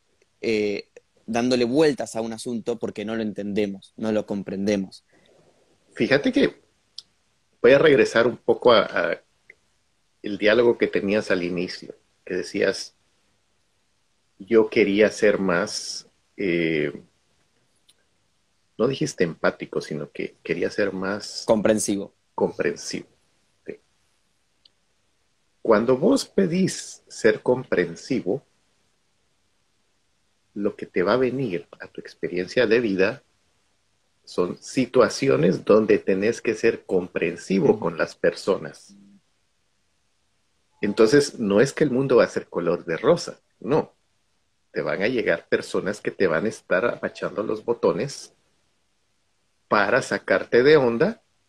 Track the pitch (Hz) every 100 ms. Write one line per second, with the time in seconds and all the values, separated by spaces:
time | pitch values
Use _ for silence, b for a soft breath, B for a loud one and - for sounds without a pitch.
0 | _ _ _ _ 117 107 104 101 - -
1 | _ _ - 117 123 127 117 135 156 131
2 | 113 113 113 113 127 120 110 113 107 104
3 | 107 113 110 98 101 101 104 98 - -
4 | 110 107 101 101 95 95 98 104 95 -
5 | b b b b _ _ _ _ _ -
6 | 110 131 262 277 247 - _ _ _ -
7 | - _ _ _ _ _ 120 139 156 135
8 | 110 117 120 110 - 113 127 110 - 98
9 | 85 - _ _ _ _ _ _ _ _
10 | _ _ 104 101 104 113 120 113 104 92
11 | 98 107 101 95 87 90 90 - - -
12 | _ _ - 92 - 101 98 95 - _
13 | _ _ _ _ _ _ _ _ _ _
14 | _ _ _ - 98 113 107 117 101 98
15 | 104 - 107 92 95 87 107 - - -
16 | - _ _ - 98 85 82 80 73 -
17 | - _ _ _ _ _ _ _ _ _
18 | _ _ _ _ _ _ _ - 120 135
19 | 147 - 85 80 90 - - - - 76
20 | 76 - 85 - - 82 101 - 101 92
21 | 95 104 - - - 110 110 110 104 101
22 | - - _ - 92 - 85 - - -
23 | - _ _ _ _ _ - - _ _
24 | _ _ _ _ _ _ _ _ _ _
25 | _ _ _ _ _ _ - 107 117 131
26 | 185 269 - - 190 175 185 - - -
27 | _ - 110 107 - 131 131 - 85 85
28 | - 123 87 127 - _ _ _ _ _
29 | _ _ _ _ _ _ _ _ _ _
30 | _ _ _ _ _ 104 101 - - 98
31 | 90 123 127 127 127 87 - - 95 -
32 | - - 82 87 90 - 113 113 117 95
33 | 95 131 _ _ _ _ _ _ _ _
34 | _ _ - - 90 - - - 123 131
35 | 107 - 135 131 147 - - 107 107 101
36 | - 95 104 113 - 107 113 113 - 95
37 | 87 - 82 87 - 190 139 - 90 80
38 | 80 - 87 - - 87 78 - - -
39 | - _ _ _ _ _ _ _ _ _
40 | _ _ _ _ _ _ _ _ 104 101
41 | 110 143 143 - 104 101 135 - 151 123
42 | 135 123 90 - - - 85 85 85 82
43 | 127 170 - - _ _ 104 147 - _
44 | _ _ _ _ _ _ _ - 73 82
45 | 104 127 95 - - 113 - 101 85 104
46 | - - 92 80 104 - - 92 117 -
47 | 92 - 90 95 113 107 - 120 101 107
48 | 139 - - _ _ _ _ _ _ _
49 | _ _ _ _ _ _ _ 110 101 123
50 | - 101 - 95 - 117 131 156 127 117
51 | 180 233 _ _